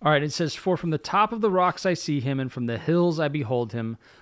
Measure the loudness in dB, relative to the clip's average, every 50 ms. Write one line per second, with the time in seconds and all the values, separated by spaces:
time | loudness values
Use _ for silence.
0 | 2 2 4 4 2 0 -2 -2 -2 -2 -4 -2 -2 0 0 0 0 -2 -2 -4
1 | -4 0 2 2 2 2 0 0 0 2 2 2 2 2 0 0 0 0 0 0
2 | -2 -2 -2 -2 0 -2 -2 -2 -4 -4 -4 -4 -4 -4 -4 -2 0 2 4 4
3 | 4 2 2 0 0 0 0 -2 -2 0 0 0 0 -2 -2 -4 -4 -4 -6 -8
4 | _ -20 -20 -20